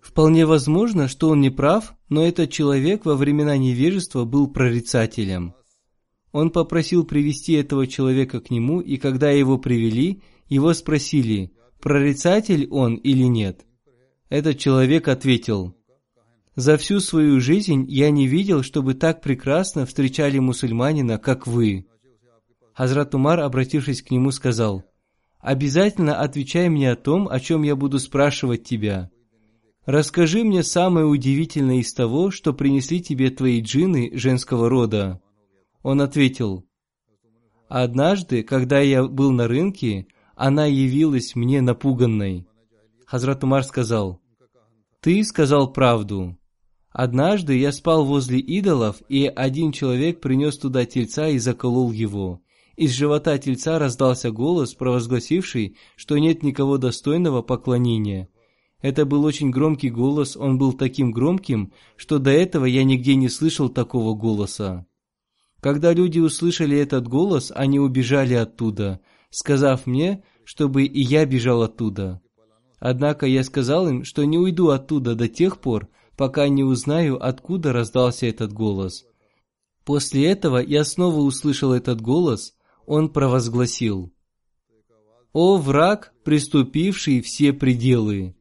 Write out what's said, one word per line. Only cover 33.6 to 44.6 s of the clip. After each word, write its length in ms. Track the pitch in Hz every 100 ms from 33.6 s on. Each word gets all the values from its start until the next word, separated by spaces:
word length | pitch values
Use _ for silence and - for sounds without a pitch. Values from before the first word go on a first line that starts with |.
джинны 560 | 110 131 180 160 120 127
женского 520 | 123 127 - 123 117
рода». 520 | 127 117 107 95 92 _ _ _ _ _ _
Он 180 | 127 139
ответил: 640 | 143 147 135 131 113 92 - _ _ _ _ _ _ _ _ _ _
«Однажды, 760 | 123 127 120 151 196 170 123
когда 340 | 110 135 127 139
я 240 | 139 131
был 300 | 131 135 139
на 160 | 127 117
рынке, 580 | 123 185 190 123 98 95 _ _ _
она 300 | 135 143 151
явилась 680 | 139 135 135 160 135 -
мне 260 | 123 120 139
напуганной». 880 | 127 117 143 127 123 110 101 90 90 _ _ _ _ _ _
Хазрат 360 | 127 127 135
Умар 220 | 135 135
сказал: 560 | 135 - 113 117 98 90 _ _ _ _